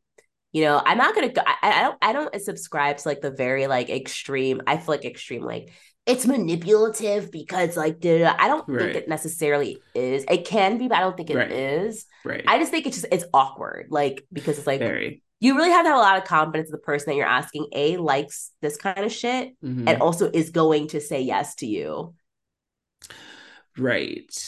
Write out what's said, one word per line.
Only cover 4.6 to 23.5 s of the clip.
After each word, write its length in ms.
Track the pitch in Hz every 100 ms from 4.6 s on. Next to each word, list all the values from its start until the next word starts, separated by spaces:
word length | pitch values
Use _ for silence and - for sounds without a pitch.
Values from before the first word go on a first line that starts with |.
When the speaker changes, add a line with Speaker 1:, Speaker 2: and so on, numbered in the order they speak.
| -
Speaker 1:
I 100 | 156
feel 180 | 165 147
like 100 | 123
extreme, 380 | 120 - 120
like, 280 | - 113 - - _ _ -
"It's 200 | 247 254
manipulative 1080 | 269 165 170 170 214 226 220 214 208 185
because, 460 | 160 151 185 170 170
like, 220 | 156 160
da, 200 | 175 165
da, 120 | 165
da." 100 | -
I 40 | 208
don't 180 | 302 -
think 140 | 123
Speaker 2:
Right. 160 | 104 -
Speaker 1:
it 120 | -
necessarily 680 | 156 160 - 151 143 117 - _
is. 320 | 120 127 135 -
It 160 | 170 -
can 320 | 220 190 226
be, 100 | 254
but 100 | 165
I 40 |
don't 140 | 190 175
think 120 | 165
it 60 | 131
Speaker 2:
Right. 160 | 117
Speaker 1:
is. 540 | 123 135 147 214 214 - _ -
Speaker 2:
Right. 180 | - -
Speaker 1:
I 120 | 240
just 120 | 330
think 140 | 330 277
it's 80 | -
just, 60 | -
it's 140 | 190 -
awkward, 540 | 135 135 - - - -
like, 340 | 151 143 135 _
because 260 | 151 160 143
it's 100 | 147
like, 120 | 135
Speaker 2:
Very. 420 | 117 60 53 - _ -
Speaker 1:
you 160 | 247 269
really 140 | 339
have 120 | 339 339
to 40 |
have 80 | 269
a 40 |
lot 160 | 202 190
of 60 |
confidence 460 | 185 165 160 156 160
in 20 |
the 60 | 151
person 320 | - 147 147
that 60 | 143
you're 80 | 92
asking, 420 | 127 - 147 151
A, 240 | - 147 175
likes 540 | 160 139 160 - - -
this 160 | 147 151
kind 220 | 196 185
of 120 | 214
shit, 380 | - 240 254 254 -
Speaker 2:
Mm-hmm. 240 | 135 127 117
Speaker 1:
and 140 | -
also 280 | 160 165 196
is 160 | 170 165
going 380 | 165 160 151 151
to 120 | 151
say 200 | - 139
yes 340 | 131 98 - -
to 120 | 117
you. 460 | 98 76 76 170 170 _ _ _ _ _ _ _ _ - - - - -